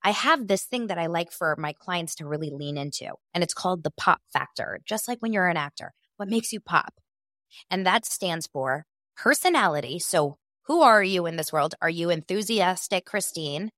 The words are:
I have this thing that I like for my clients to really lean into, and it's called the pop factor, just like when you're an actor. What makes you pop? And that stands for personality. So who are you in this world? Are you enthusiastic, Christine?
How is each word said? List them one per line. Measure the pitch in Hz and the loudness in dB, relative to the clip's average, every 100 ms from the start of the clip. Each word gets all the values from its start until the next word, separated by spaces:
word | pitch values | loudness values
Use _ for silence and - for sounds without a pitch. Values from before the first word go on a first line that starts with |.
I | 196 | 0
have | 208 254 320 214 | 0 2 2 2
this | 196 | 0
thing | - 254 226 | 0 -6 -4
that | 170 | -2
I | 165 | -2
like | 170 170 | -2 -4
for | - 165 147 | -2 -2 0
my | 156 | -4
clients | 156 - 175 165 - | -8 -6 -4 -4 -8
to | 147 | -6
really | 151 156 | -6 -6
lean | 139 143 147 | -6 -6 -6
into, | 143 - - - _ | -6 -8 -10 -14 _
and | 170 | -2
it's | 170 | -2
called | - 185 180 | -2 -4 -2
the | 151 | -4
pop | - - - _ | -2 2 2 _
factor, | 143 135 - - 98 - | -4 -4 -8 -8 -8 -6
just | 220 - | -6 -4
like | 240 | -4
when | 226 | -2
you're | 214 180 | 2 2
an | 165 | 2
actor. | 143 - - _ _ _ | -4 -8 -16 _ _ _
What | 196 | -2
makes | 226 226 | -2 -2
you | 220 | -8
pop? | - 170 - _ _ _ _ _ _ - - | 0 0 0 _ _ _ _ _ _ -20 -6
And | 185 185 | 0 2
that | 208 | 2
stands | 220 - 185 165 156 | 0 -4 -2 -4 -4
for | 143 131 135 156 _ _ - | -4 -2 -2 -4 _ _ -4
personality. | - - 370 330 202 147 127 160 | 2 2 4 4 2 0 -4 -6
So | - 175 147 143 _ _ _ | 0 2 2 0 _ _ _
who | 320 | 6
are | 285 220 | 8 8
you | 190 190 170 | 6 0 -2
in | 165 | -4
this | 156 | -2
world? | 156 147 - | 0 0 0
Are | 160 | -2
you | 170 170 | 0 0
enthusiastic, | 165 151 185 214 226 180 185 - 190 | 0 0 -4 0 2 2 2 -2 -4
Christine? | - 208 190 - 151 143 208 | -2 -4 -4 -6 -6 -6 -6